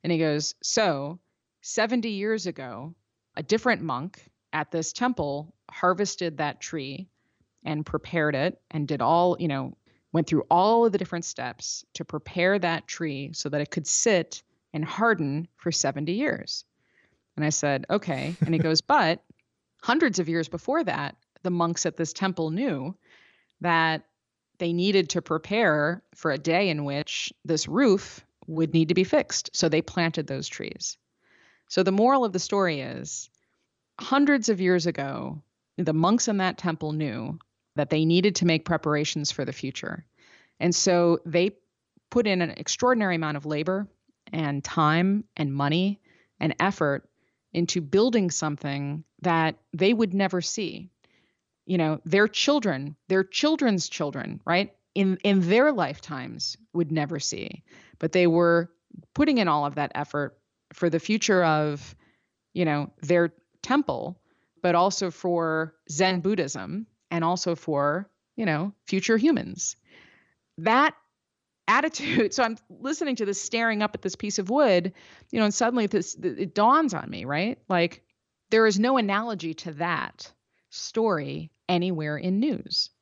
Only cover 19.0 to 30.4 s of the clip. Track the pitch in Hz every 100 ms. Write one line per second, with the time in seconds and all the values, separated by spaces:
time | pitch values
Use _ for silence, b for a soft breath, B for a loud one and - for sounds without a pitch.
19 | 170 170 _ _ _ _ _ _ - 269
20 | 311 190 160 165 160 170 - 302 320 -
21 | 143 - _ _ 185 175 170 165 175 151
22 | 160 - 190 180 160 165 269 143 131 190
23 | b b b b b _ 175 165 160 160
24 | _ _ _ _ _ _ 170 170 190 196
25 | 170 180 - 160 - 208 214 151 147 175
26 | _ _ 165 139 156 170 202 151 143 139
27 | 151 - - - 147 156 - 170 269 196
28 | - - _ _ - 160 160 165 160 175
29 | 190 302 - - - - 165 156 - -
30 | 165 160 143 135